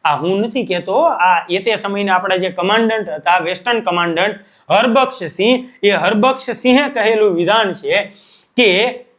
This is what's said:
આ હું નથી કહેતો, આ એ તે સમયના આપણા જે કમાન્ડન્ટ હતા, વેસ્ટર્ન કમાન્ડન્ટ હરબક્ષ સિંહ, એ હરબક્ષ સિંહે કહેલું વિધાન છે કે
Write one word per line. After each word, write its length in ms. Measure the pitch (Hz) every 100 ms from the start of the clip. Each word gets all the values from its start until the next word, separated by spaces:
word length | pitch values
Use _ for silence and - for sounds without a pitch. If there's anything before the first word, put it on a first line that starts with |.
આ 100 | 160
હું 260 | 143 165 190
નથી 220 | 226 254
કહેતો, 280 | 196 180 180 220
આ 440 | 330 254 180 175 -
એ 100 | 180
તે 160 | 190
સમયના 400 | 214 202 202 196
આપણા 200 | 185 190
જે 140 | 185 185
કમાન્ડન્ટ 600 | 180 180 220 226 220 180
હતા, 280 | 156 175 180
વેસ્ટર્ન 420 | 165 180 240 233
કમાન્ડન્ટ 560 | 180 175 170 165 202 202 - _ -
હરબક્ષ 520 | 185 240 214 - -
સિંહ, 460 | 165 - 208 247 254 _
એ 60 | 202
હરબક્ષ 600 | 185 175 214 262 262 -
સિંહે 400 | 226 254 254 285
કહેલું 460 | 262 208 220 214
વિધાન 380 | 170 175 220 202
છે 400 | 160 143 285 285 - - - _ -
કે 420 | 226 180 240 - -